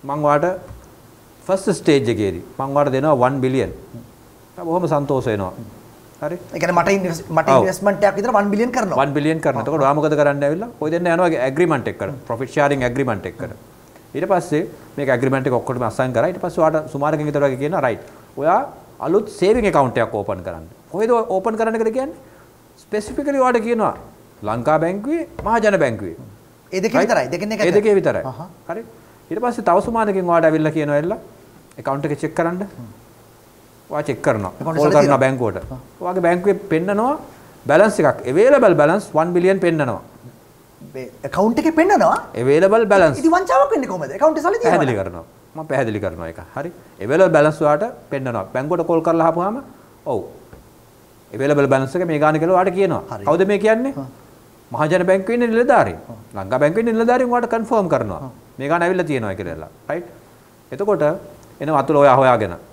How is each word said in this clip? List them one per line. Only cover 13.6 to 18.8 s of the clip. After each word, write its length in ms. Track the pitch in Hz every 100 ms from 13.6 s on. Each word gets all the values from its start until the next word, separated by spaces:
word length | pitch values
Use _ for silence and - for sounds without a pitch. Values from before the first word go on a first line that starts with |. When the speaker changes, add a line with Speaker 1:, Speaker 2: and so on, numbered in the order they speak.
| - - - - - 135
Speaker 1:
ඊට 120 | 185
පස්සේ 300 | 185 - 151 214 - - -
මේක 120 | 139 123
ඇග්‍රීමන්ට් 340 | 131 135 131
එක 80 | 123
ඔක්කොටම 280 | - 123 120
අසයින් 260 | - 127 117
කරා. 140 | 151
ඊට 80 | 185 180
පස්සේ 180 | -
ඔයාට 240 | 160 156 151
සුමාරකින් 340 | 139 147 156 151
විතර 140 | 143
වගේ 160 | 139 127
කියනවා 200 | 147 175 135
රයිට්. 200 | 107 - - - -
ඔයා 240 | 147 202 285 -